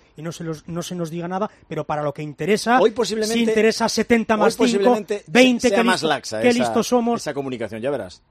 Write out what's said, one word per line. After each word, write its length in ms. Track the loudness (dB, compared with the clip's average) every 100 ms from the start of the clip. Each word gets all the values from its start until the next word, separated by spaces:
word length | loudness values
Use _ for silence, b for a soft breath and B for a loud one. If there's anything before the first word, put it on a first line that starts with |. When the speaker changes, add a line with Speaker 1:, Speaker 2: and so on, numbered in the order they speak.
| b -14
Speaker 1:
y 60 |
no 100 | -12
se 120 | -8
los, 240 | -8 -10 -10
no 160 | -10
se 100 | -8 -6
nos 140 | -6
diga 180 | -6 -6
nada, 220 | -4 -6 b -10
pero 180 | -8 -4
para 180 | -4
lo 100 | -4
que 80 | -4
interesa, 580 | -10 -6 -2 0 2 4
Speaker 2:
Hoy 120 | 4
posiblemente, 420 | 2 -4 -2 -2
Speaker 1:
sí 100 | 0
interesa 460 | 2 4 2 2 0
setenta 460 | 0 2 2 2 2
Speaker 2:
hoy 40 |
Speaker 1:
más 120 | 2
cinco, 100 | 2 2
Speaker 2:
posiblemente 580 | 4 4 2 0 -6 0
Speaker 1:
veinte, 420 | 4 6 4 2
Speaker 2:
sea 80 | 2
Speaker 1:
qué 40 |
Speaker 2:
más 120 | 2 0
Speaker 1:
listo, 120 | 0
Speaker 2:
laxa 340 | -2 -4 0
Speaker 1:
qué 80 | 2
Speaker 2:
esa, 100 | 2
Speaker 1:
listos 280 | 0 0 0
somos. 340 | 0 0 -2
Speaker 2:
esa 120 | -4
comunicación, 480 | -6 -6 -6 -6 -6
ya 80 | -4
verás. 320 | -4 -6 -14 _